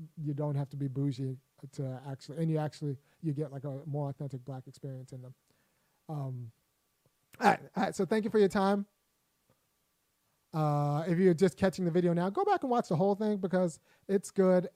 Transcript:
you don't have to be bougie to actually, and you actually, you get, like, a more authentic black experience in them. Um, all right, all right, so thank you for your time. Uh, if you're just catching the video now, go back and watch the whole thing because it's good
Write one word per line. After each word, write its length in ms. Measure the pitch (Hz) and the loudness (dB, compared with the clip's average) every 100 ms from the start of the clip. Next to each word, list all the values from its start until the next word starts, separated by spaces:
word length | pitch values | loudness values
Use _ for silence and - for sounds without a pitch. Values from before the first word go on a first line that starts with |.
| 156 - | -16 -8
you 120 | 151 | -6
don't 200 | 143 147 139 | -2 -2 -2
have 120 | 139 | -4
to 80 | 139 | -4
be 120 | 139 | -4
bougie 480 | 127 143 131 131 131 _ _ 139 | -2 -2 -2 -6 -8 _ _ -14
to 260 | - 131 127 139 | -8 -8 -8 -10
actually, 300 | 135 - 147 | -12 -10 -4
and 140 | 165 | 0
you 80 | 156 | 0
actually, 400 | 151 - 147 131 _ _ | -2 -4 -6 -6 _ _
you 100 | 160 | -4
get, 180 | 139 147 | -4 -6
like, 140 | 135 | -8
a 140 | 139 135 156 | -8 -8 -6
more 240 | 143 143 | -4 -4
authentic 340 | - 143 131 | -6 -8 -10
black 200 | 127 131 135 | -10 -14 -14
experience 460 | - 139 131 127 | -14 -12 -12 -14
in 100 | 127 | -16
them. 120 | 127 - _ _ _ _ _ _ - | -18 -20 _ _ _ _ _ _ -10
Um, 420 | 147 135 123 117 - _ _ _ _ _ _ _ - | -8 -6 -8 -12 -16 _ _ _ _ _ _ _ 0
all 80 | 226 | 2
right, 120 | - 139 | 2 -2
all 80 | - | -2
right, 100 | 165 | -2
so 100 | 165 | -2
thank 200 | 185 220 | 0 0
you 60 | 208 | 2
for 80 | 220 | 4
your 100 | 196 | 4
time. 360 | 208 190 202 202 _ _ _ _ _ _ _ _ _ _ _ _ _ _ _ _ | 4 2 2 -2 _ _ _ _ _ _ _ _ _ _ _ _ _ _ _ _
Uh, 500 | 160 151 147 147 147 165 | -2 0 2 0 0 0
if 100 | 170 | 4
you're 140 | 185 | 4
just 240 | 165 190 - | 6 4 4
catching 300 | 190 - 175 | 0 0 0
the 40 | |
video 220 | 170 175 | 2 2
now, 160 | 170 185 | 2 0
go 160 | 269 | 0
back 180 | 403 392 | 2 2
and 80 | 262 | 2
watch 180 | 240 - | 0 2
the 80 | 160 | 2
whole 180 | 196 | 2
thing 240 | 196 214 208 | 2 0 0
because 420 | 185 185 180 - _ _ - | 0 2 0 -2 _ _ -2
it's 240 | 196 - | -2 0
good 380 | - 185 180 180 | 2 6 6 2